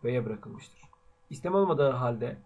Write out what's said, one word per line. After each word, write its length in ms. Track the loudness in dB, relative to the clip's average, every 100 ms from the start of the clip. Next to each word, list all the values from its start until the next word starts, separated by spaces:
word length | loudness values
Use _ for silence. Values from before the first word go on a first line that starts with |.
B'ye 220 | 0 -2 -2
bırakılmıştır. 560 | -6 -10 -16 -18 -20 -20 _ -20 _ _
İstem 260 | -8 -2 2
olmadığı 340 | 2 4 4
halde 480 | 4 -2 -2 -6 -8